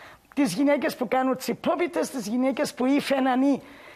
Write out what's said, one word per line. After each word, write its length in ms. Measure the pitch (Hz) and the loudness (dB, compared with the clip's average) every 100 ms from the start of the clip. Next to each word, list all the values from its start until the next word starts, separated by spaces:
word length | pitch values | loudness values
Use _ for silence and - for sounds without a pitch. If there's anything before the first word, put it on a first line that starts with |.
| - - _ - | -20 -20 _ -2
τις 180 | 277 | 0
γυναίκες 420 | 175 285 285 320 - | 2 2 2 0 -4
που 120 | 247 | -2
κάνουν 300 | 254 262 254 | 0 0 -2
τσιπόπιτες, 720 | - - - 349 349 320 294 | -4 -4 -2 0 0 -2 -4
τις 180 | 269 202 | -6 -6
γυναίκες 460 | 240 262 269 294 | -2 0 0 -4
που 120 | - 254 | -2 0
ήφαιναν 560 | 285 - 269 262 254 | 2 2 0 2 2
ή 200 | 269 262 - - - | 2 2 -2 -20 -20